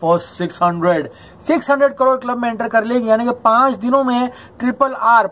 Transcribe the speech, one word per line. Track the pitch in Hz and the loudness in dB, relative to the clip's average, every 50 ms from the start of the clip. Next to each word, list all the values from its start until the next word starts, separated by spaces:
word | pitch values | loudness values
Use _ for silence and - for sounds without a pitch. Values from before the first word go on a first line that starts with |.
for | 170 160 175 170 | 0 0 0 0
six | - - - - 180 170 - - 175 | 0 -6 -8 -6 -6 -6 -4 -2 -2
hundred। | 175 170 170 165 180 170 156 143 - - - - - - - - | 0 0 0 0 0 0 0 -2 -6 -12 -18 -20 -20 -20 -10 -4
सिक्स | - 320 339 - - | -2 -2 0 0 0
हंड्रेड | 277 269 285 269 - | 0 2 2 0 2
करोड़ | - 262 262 262 262 | 2 0 0 0 0
club | 254 247 240 240 | -2 -6 -6 -4
में | 240 233 | -4 -4
enter | 226 208 226 233 | -4 -4 -4 -2
कर | 233 226 214 | 0 0 0
लेगी, | 226 247 247 226 220 | 0 -2 -2 2 2
यानी | 220 226 240 | 2 2 2
कि | 240 240 - - | -2 -2 0 0
पांच | 226 220 240 262 269 240 190 | 2 4 4 4 2 0 -2
दिनों | 214 247 262 277 269 | -2 0 0 0 0
में | 254 247 240 254 247 247 - - - - - | 0 0 0 -2 -2 -6 -10 -20 -20 -12 -6
ट्रिपल | 247 247 233 - 277 269 254 | -4 -2 0 0 -2 -2 -2
आर | - - 226 233 226 202 196 | -2 2 4 4 4 4 2